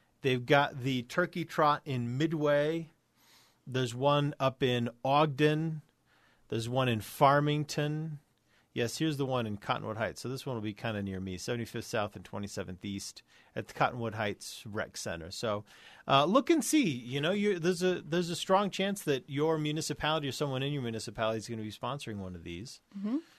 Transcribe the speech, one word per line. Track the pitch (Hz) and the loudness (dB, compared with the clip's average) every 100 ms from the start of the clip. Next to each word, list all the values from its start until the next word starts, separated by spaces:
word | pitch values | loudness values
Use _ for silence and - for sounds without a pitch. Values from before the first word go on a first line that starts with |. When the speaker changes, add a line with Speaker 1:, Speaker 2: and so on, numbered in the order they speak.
| _ _ | _ _
Speaker 1:
They've | 135 127 120 | 0 0 6
got | 143 143 143 | 6 6 0
the | 123 127 | -2 0
Turkey | 120 - 175 175 160 | -2 -2 -2 -2 -4
Trot | - 151 147 - | 2 4 4 0
in | 127 120 123 | -2 -2 0
Midway. | 156 160 147 147 147 165 165 _ _ _ _ - _ _ - | 0 2 4 4 4 0 -6 _ _ _ _ -20 _ _ -4
There's | 127 127 120 | -2 0 2
one | 139 143 143 139 | 4 4 4 2
up | 135 131 | 0 2
in | 131 123 120 - 135 | 2 4 0 -2 2
Ogden. | 143 156 131 151 151 165 156 - _ _ _ _ _ - | 4 4 4 4 4 -2 -6 -10 _ _ _ _ _ -6
There's | 117 113 | -4 -2
one | 127 127 | 0 2
in | 113 | 0
Farmington. | 104 - 139 143 147 147 147 - 147 151 160 147 _ _ _ _ _ | -2 4 6 8 4 0 -2 -2 -2 -2 -6 -10 _ _ _ _ _
Yes, | - 117 - | -2 -2 0
here's | 160 143 | -2 0
the | 135 | 0
one | 131 113 | 0 -2
in | 101 | -4
Cottonwood | - 123 104 107 | -2 -2 -2 -4
Heights. | 107 80 | -4 -4
So | 120 | -8
this | 131 139 | -8 -6
one | 120 | -6
will | |
be | 107 | -6
kinda | 104 117 107 | -6 -4 -2
near | 101 95 | -4 -4
me, | 95 92 | -6 -6
seventy-fifth | - 120 113 120 - | -4 -4 -4 -8 -4
South | 117 104 - | -2 -2 -4
and | |
twenty-seventh | 87 107 101 - 92 90 104 | -12 -10 -8 -8 -8 -8 -6
East | 98 - - - - _ - | -6 -8 -14 -20 -20 _ -10
at | 110 | -8
the | |
Cottonwood | - 139 127 113 | 0 0 0 -6
Heights | 107 107 101 - - 117 | -2 -4 -4 -10 -14 -10
Rec | 104 90 - | -6 -6 -6
Center. | - 85 82 | -6 -6 -8
So, | - 117 104 - - - - - | -6 -4 -4 -6 -18 -20 -10 2
uh, | 135 151 | 4 6
look | 226 - | 4 4
and | 330 | 2
see. | - 311 226 | 2 2 2
You | 127 117 139 | 0 -4 -4
know, | 151 | -2
you, | 202 208 180 | 0 0 0
there's | 160 180 | 0 2
a, | 185 180 147 | 2 0 0
there's | 170 170 | -2 0
a | 170 | -2
strong | - 190 202 | 2 4 4
chance | - 196 202 | 0 -2 -2
that | - 135 - | 0 0 0
your | 139 156 160 | 0 2 2
municipality | 151 151 156 147 151 156 143 | 0 -2 -4 -2 0 0 0
or | |
someone | 123 147 131 | -2 -2 -2
in | 139 | -2
your | 147 | -2
municipality | 120 113 110 107 110 113 | -4 -6 -6 -2 0 0
is | 104 | -4
gonna | 110 | -8
be | 110 | -8
sponsoring | 104 120 139 120 104 | -6 -6 -6 -6 -8
one | 95 90 | -8 -10
of | |
these. | 85 85 110 - _ 202 | -10 -10 -10 -16 _ -10
Speaker 2:
Mm-hmm. | 202 269 330 | -4 -4 -6